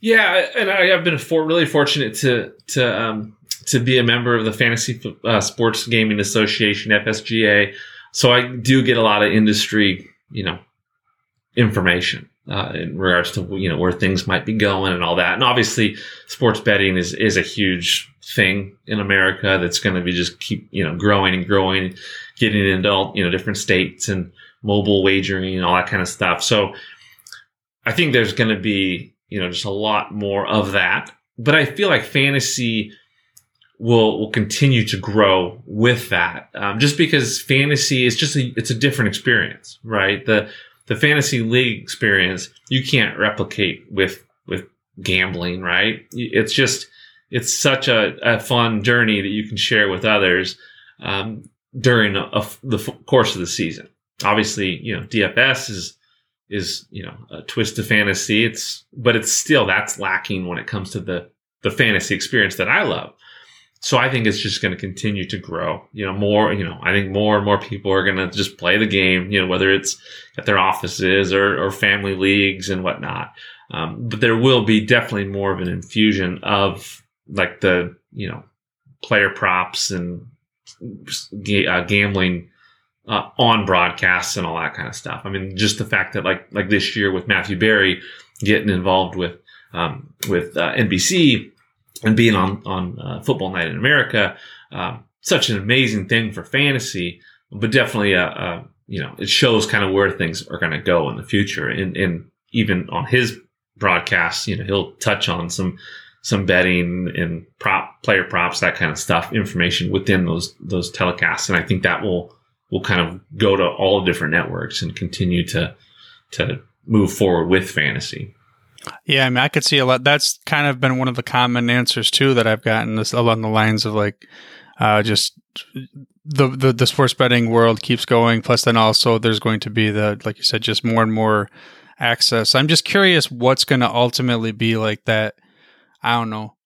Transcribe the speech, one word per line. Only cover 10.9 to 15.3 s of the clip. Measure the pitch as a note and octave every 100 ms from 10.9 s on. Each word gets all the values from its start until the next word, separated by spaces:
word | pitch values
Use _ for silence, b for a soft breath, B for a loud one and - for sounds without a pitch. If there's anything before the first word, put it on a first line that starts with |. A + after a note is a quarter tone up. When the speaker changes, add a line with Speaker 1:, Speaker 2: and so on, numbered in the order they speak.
| _ _ _ _ _ _ -
Speaker 1:
information, | A#2 G2+ F2+ F2+ - - - _ -
uh, | G2 - -
in | E2+ D#2
regards | F#2 F2 F2
to, | - F2+ F#2+
you | F#2+
know, | D#2+
where | F2+
things | F2 F#2 F#2 -
might | F#2 -
be |
going | A2 G#2 F#2+ F#2+
and | F2+
all | E2+ F2
that. | F2